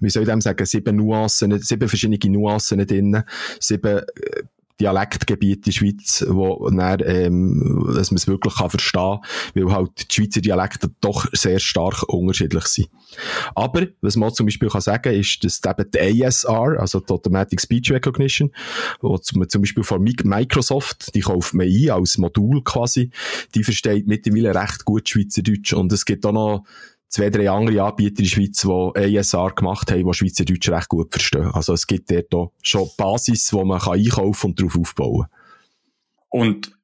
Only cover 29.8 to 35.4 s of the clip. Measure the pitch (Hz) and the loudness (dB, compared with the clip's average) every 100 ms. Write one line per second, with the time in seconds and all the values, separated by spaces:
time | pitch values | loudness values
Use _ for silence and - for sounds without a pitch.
29.8 | - 92 90 87 95 - 90 90 - 82 | -2 0 0 0 -2 0 -2 0 0 -2
30.8 | - 85 82 - - 76 82 80 78 85 | -2 -2 -2 -4 -2 -2 0 -2 0 -2
31.8 | - 95 - 87 - 87 87 _ - 104 | 0 -4 0 -2 0 -2 -4 _ -2 0
32.8 | 92 - 95 120 - 113 - 101 95 92 | -2 -2 0 0 0 0 0 0 0 0
33.8 | 95 92 113 117 98 101 101 82 90 85 | 0 2 2 2 0 0 -2 0 0 0
34.8 | 85 - 64 - 82 _ | -2 -2 -2 0 -4 _